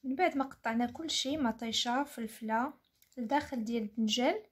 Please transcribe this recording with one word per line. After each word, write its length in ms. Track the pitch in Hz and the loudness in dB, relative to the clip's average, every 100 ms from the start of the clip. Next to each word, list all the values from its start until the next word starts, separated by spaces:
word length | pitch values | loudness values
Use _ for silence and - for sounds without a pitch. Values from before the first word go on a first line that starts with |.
من 120 | 269 | -4
بعد 220 | 277 359 277 | 2 2 2
ما 80 | |
قطعنا 420 | 269 - 226 226 240 | -2 -2 -2 0 0
كل 240 | 247 320 | -2 -2
شيء، 320 | - 262 311 | -2 0 2
مطيشه، 600 | 247 220 233 214 247 247 | 0 0 -2 0 0 0
فلفله، 720 | 285 - 220 - 220 220 262 - _ _ _ - | -2 -4 -8 -6 -2 0 0 -4 _ _ _ -8
لداخل 480 | 220 277 294 254 | 0 0 0 -4
ديال 180 | 220 233 | -2 -2
البنجال 600 | 214 - 220 226 254 427 - | -2 0 2 4 4 2 -4